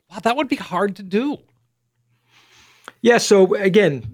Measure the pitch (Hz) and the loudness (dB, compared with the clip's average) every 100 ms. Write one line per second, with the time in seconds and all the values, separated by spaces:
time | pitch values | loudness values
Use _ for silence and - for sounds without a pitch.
0 | _ 196 226 262 269 285 - 175 202 190 | _ -6 -4 -2 -4 -6 -6 -4 -4 -6
1 | 190 202 285 - _ _ _ _ _ _ | -6 -4 -4 -8 _ _ _ _ _ _
2 | _ _ _ _ _ _ _ _ - - | _ _ _ _ _ _ _ _ -20 -2
3 | 226 233 - 202 185 208 196 202 180 135 | 2 2 4 4 4 2 2 2 2 0
4 | 110 | -8